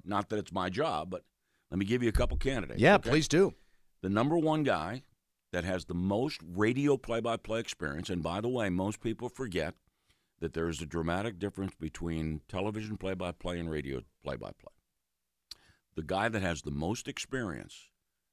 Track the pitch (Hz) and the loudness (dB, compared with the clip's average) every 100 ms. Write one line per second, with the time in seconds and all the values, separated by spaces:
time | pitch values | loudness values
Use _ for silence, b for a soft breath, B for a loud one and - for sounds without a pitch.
0 | - 101 101 107 92 90 92 92 156 85 | -4 -2 0 -2 -2 -2 -2 0 0 0
1 | 87 90 - _ _ _ - 92 98 123 | -4 -8 -10 _ _ _ -6 -2 2 2
2 | 117 107 120 - 135 131 76 57 135 202 | 4 4 2 2 0 0 -2 4 8 8
3 | 113 151 110 156 196 - _ _ _ _ | 6 2 4 6 4 2 _ _ _ _
4 | 95 101 135 170 156 156 139 90 82 123 | 0 2 4 4 4 2 4 2 0 -6
5 | - _ _ _ _ 87 87 92 - 87 | -10 _ _ _ _ -2 0 -2 -2 -2
6 | 92 101 143 - 82 87 107 127 143 135 | 2 2 0 -4 -6 2 4 4 4 2
7 | - 117 117 113 - 113 117 - 78 73 | 2 -2 0 -2 -2 -4 -4 -4 -4 -4
8 | 90 90 80 92 113 127 101 90 95 110 | -4 -2 -2 0 0 0 2 2 0 -2
9 | 113 113 120 - 127 87 78 - _ _ | -4 -4 -6 -8 -4 -2 -2 -6 _ _
10 | _ _ _ - 82 82 82 78 80 85 | _ _ _ -8 -6 -2 -2 -2 -4 -2
11 | 82 87 110 90 101 92 95 - 80 - | 0 0 -2 -4 -6 -4 -6 -6 -10 -6
12 | 85 80 78 78 - 95 101 107 107 104 | -4 -2 -2 -4 -6 -4 -2 -4 -6 -6
13 | 95 92 90 85 90 87 82 78 67 65 | -4 -4 -4 -6 -6 -4 -2 -4 -4 -6
14 | 53 _ 69 64 50 - - _ _ _ | -8 _ -8 -8 -8 -14 -20 _ _ _
15 | _ _ _ _ - B B B B - | _ _ _ _ -20 B B B B -10
16 | 78 92 113 110 92 80 76 71 82 120 | -4 0 0 0 -2 -2 -4 -2 -2 -4
17 | - 131 - 131 110 65 50 - - _ | -6 -10 -8 -6 -6 -8 -12 -18 -20 _
18 | _ _ _ | _ _ _